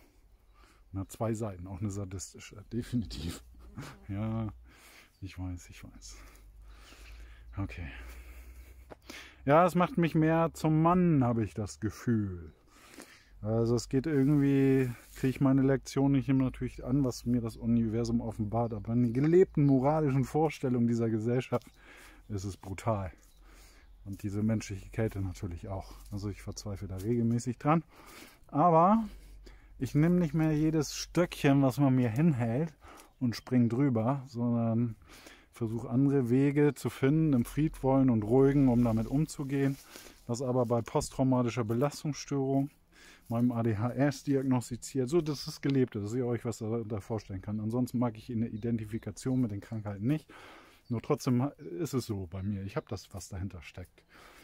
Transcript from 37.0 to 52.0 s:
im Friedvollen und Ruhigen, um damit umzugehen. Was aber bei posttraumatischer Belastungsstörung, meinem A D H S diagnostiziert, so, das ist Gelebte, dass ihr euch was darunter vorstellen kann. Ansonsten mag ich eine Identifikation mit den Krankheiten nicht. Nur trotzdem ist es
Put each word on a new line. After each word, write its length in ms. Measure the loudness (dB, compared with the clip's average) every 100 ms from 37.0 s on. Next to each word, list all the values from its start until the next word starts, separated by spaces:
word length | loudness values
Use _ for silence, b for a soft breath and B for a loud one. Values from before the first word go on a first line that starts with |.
| 2 4 4
im 120 | 2 0
Friedvollen 640 | 0 -2 0 2 4 4
und 140 | 4
Ruhigen, 440 | 4 6 6 6 4
um 160 | 6
damit 240 | 4 2 0
umzugehen. 720 | 0 0 -4 -4 0 0 -2 B B B B -8
Was 140 | -6
aber 220 | -2 0 2
bei 160 | 0
posttraumatischer 840 | 0 -2 -2 0 2 2 2 0
Belastungsstörung, 1080 | -2 0 0 -2 -6 -6 -4 -2 0 0 0 _ _ B B B B
meinem 240 | 0 2
A 100 | 2
D 160 | 0 0
H 140 | -2
S 320 | 0 0 0
diagnostiziert, 840 | 0 0 2 0 0 -8 -6 -4 0
so, 140 | 0
das 260 | 0 -4 -8
ist 140 | -6
Gelebte, 400 | 0 2 2 0
dass 120 | -4
ihr 120 | -2 -2
euch 180 | -2
was 140 | -4 -6
darunter 420 | -4 -4 -4 -6
vorstellen 420 | -4 -6 -6 -10
kann. 180 | -6 -6
Ansonsten 400 | -2 -2 -2 0
mag 180 | -2 -4
ich 140 | -8
eine 160 | -4 -4
Identifikation 920 | -4 -4 -4 -4 -8 -8 -8 -2 0
mit 120 | 0
den 100 | -4
Krankheiten 460 | -8 -10 -8 -4 -2
nicht. 200 | -2 -4 B B B B B B
Nur 120 | -6
trotzdem 500 | -2 -2 0 0 0 -4 -12 -8
ist 140 | -4
es 140 | -4